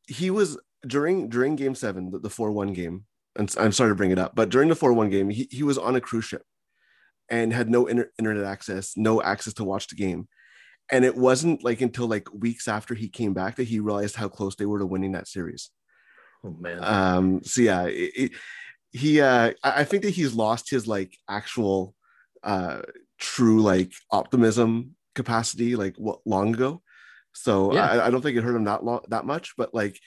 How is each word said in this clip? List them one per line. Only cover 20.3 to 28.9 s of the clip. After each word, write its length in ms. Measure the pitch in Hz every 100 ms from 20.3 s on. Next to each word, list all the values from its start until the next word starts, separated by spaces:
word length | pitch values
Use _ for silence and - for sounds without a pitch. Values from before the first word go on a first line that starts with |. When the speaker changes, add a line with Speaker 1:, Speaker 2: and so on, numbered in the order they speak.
Speaker 1:
lost 340 | 113 107 117 -
his, 180 | 131 110
like, 300 | 101 92 - -
actual, 680 | 104 - 123 101 95 98 - _ _ _ _
uh, 400 | 104 95 90 64 - - _ _
true, 440 | - - 113 110
like, 300 | 107 92 92 - _
optimism 840 | 104 - 127 113 113 113 113 127 _ _
capacity, 640 | - 123 113 117 - 120 120
like, 180 | 95
w-, 260 | - 107 - 110
long 260 | 95 104
ago. 300 | 113 131 170 _ - - - _
So 400 | - 123 98 98
Speaker 2:
Yeah. 140 | 131 90
Speaker 1:
I, 220 | 117 107
I 20 |
don't 100 | 127
think 160 | 147 120
it 80 |
hurt 120 | 120 117
him 80 |
that 200 | 104 107
lo-, 200 | 113